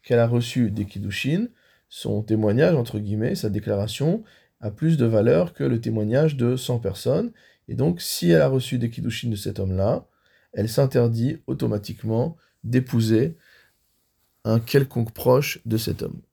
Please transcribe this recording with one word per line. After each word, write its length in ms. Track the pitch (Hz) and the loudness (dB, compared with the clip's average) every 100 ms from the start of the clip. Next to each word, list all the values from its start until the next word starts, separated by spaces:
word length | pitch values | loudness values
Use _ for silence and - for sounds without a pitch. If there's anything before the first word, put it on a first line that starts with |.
qu'elle 180 | - 120 | 2 2
a 80 | 117 | 4
reçu 440 | 120 117 131 113 | 2 0 0 0
des 140 | 104 101 | 0 -6
kiddushin, 640 | 98 101 - 139 170 240 _ _ _ _ | -6 -8 -4 -2 -2 -4 _ _ _ _
son 340 | - - 104 | -10 -4 -4
témoignage, 520 | 107 110 107 113 165 156 | 0 0 2 4 4 2
entre 220 | 117 107 | 0 -6
guillemets, 380 | 104 107 120 - | -4 -2 -2 -2
sa 140 | 110 | -4
déclaration, 720 | 101 113 101 110 - 147 214 - _ _ _ | -4 -2 -2 -2 -2 -2 -2 -6 _ _ _
a 120 | 110 | -10
plus 260 | 101 160 160 | -2 0 2
de 80 | 123 | 4
valeur 480 | 110 113 156 175 | 4 4 4 2
que 100 | - | -2
le 160 | 139 120 | -2 0
témoignage 560 | 113 110 107 127 156 139 | -2 -2 0 2 2 2
de 200 | 120 127 | 0 0
cent 240 | - 120 | -2 -4
personnes. 520 | 107 95 - 147 233 _ _ _ - | -4 -4 -2 0 -2 _ _ _ -10
Et 80 | 117 | -2
donc, 260 | 147 175 | 0 -2
si 300 | - - 175 | -6 0 4
elle 100 | 160 | 6
a 60 | 143 | 4
reçu 320 | 131 123 123 | 2 -2 -2
des 100 | 117 | -2
kiddushin 400 | 117 110 113 120 | -4 -6 -4 -4
de 60 | 104 | -4
cet 240 | 101 98 | -6 -4
homme-là, 480 | 95 92 98 247 - _ _ _ _ | -2 0 0 -2 -6 _ _ _ _
elle 160 | - 110 | -4 -2
s'interdit 680 | 127 135 131 120 113 123 - - | 2 2 2 2 2 -2 -2 -6
automatiquement 920 | 135 123 104 98 110 110 113 135 165 _ _ | -4 -2 -2 -6 -8 -4 -2 -2 -6 _ _
d'épouser 760 | 110 123 127 117 113 113 151 160 _ _ _ _ _ _ _ _ _ _ 113 | -2 0 2 0 4 4 2 -4 _ _ _ _ _ _ _ _ _ _ 0
un 140 | 113 | 0
quelconque 520 | 117 143 135 123 113 | 2 0 2 -2 -4
proche 480 | - 127 127 - - 113 | -2 2 2 2 -8 -4
de 120 | 110 | -2
cet 260 | - - | -2 -6
homme. 180 | - - _ | -6 -10 _